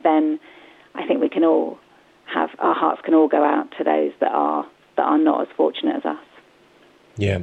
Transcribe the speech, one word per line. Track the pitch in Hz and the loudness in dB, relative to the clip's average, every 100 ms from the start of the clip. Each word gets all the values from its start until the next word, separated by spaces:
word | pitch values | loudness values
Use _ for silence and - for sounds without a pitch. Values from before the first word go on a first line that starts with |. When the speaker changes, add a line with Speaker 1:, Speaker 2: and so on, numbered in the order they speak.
Speaker 1:
then | 165 156 156 156 - - - - - | 2 2 2 -2 -8 -20 -20 -20 -20
I | - - | -10 -4
think | 269 | -2
we | 285 | -2
can | - | 2
all | 165 - 160 - _ _ _ _ | 2 2 0 -8 _ _ _ _
have, | - - 160 - | -8 -4 -4 -2
our | 175 | -2
hearts | 160 160 160 | 0 -2 -2
can | - | 2
all | 160 151 | 4 4
go | 156 | 4
out | 147 147 - - | 2 0 -4 -6
to | |
those | - - 151 - | -2 0 0 -2
that | - | -2
are, | - - - 143 _ _ - | 0 -2 -2 -6 _ _ -4
that | |
are | - 151 | 0 2
not | 156 139 | 2 0
as | - | -2
fortunate | - 156 - 160 139 | -2 -2 -2 -6 -4
as | - | -6
us. | 156 - - - _ _ _ _ _ _ - | -10 -12 -20 -20 _ _ _ _ _ _ -4
Speaker 2:
Yeah, | 101 95 | -2 -2